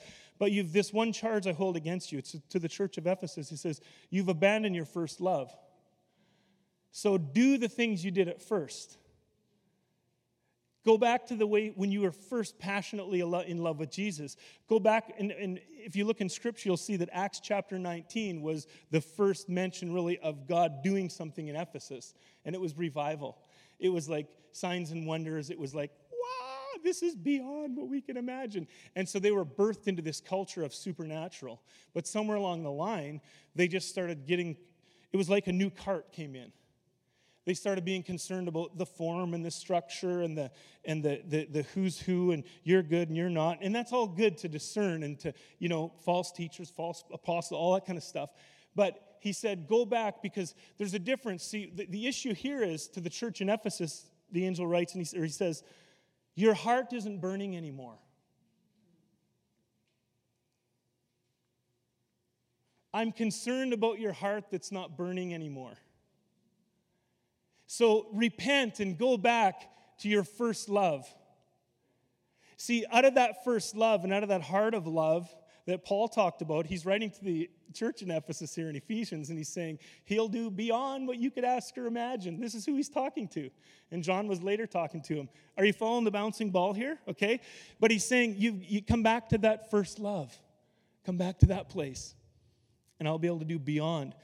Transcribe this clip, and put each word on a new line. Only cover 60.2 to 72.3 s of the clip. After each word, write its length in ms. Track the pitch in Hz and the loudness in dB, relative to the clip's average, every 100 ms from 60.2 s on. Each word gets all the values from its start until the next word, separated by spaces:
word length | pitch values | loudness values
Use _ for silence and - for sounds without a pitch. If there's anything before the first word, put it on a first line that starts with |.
| _ _ _ _ _ _ _ _ _ _ _ _ _ _ _ _ _ _ _ _ _ _ _ _ _ _ _ | _ _ _ _ _ _ _ _ _ _ _ _ _ _ _ _ _ _ _ _ _ _ _ _ _ _ _
I'm 180 | 202 226 | -2 -2
concerned 640 | - 220 - 240 254 262 | 0 -2 0 -2 0 0
about 240 | 226 226 214 | 2 2 2
your 160 | 214 | -4
heart 380 | 165 202 208 202 | -2 -2 -2 -4
that's 200 | 180 - | -8 -6
not 240 | 190 170 143 | -8 -8 -6
burning 380 | 180 185 180 | -4 -2 -4
anymore." 400 | 170 156 139 127 107 _ _ _ _ _ _ _ _ _ _ _ _ _ _ _ _ _ _ _ | -6 -8 -10 -12 -16 _ _ _ _ _ _ _ _ _ _ _ _ _ _ _ _ _ _ _
So 360 | - 233 214 - | 6 6 6 2
repent 640 | 208 233 - 202 277 240 - | 2 2 2 2 4 2 0
and 180 | 196 160 | -4 2
go 180 | 247 240 | 2 4
back 540 | 208 233 202 - - - _ _ | 4 6 4 2 -14 -20 _ _
to 100 | 208 | 2
your 140 | 208 | 2
first 460 | 185 - 233 208 - | 2 -2 -2 -2 0
love. 380 | 202 185 139 127 - _ _ _ _ _ _ _ _ _ _ _ | 2 2 0 -6 -20 _ _ _ _ _ _ _ _ _ _ _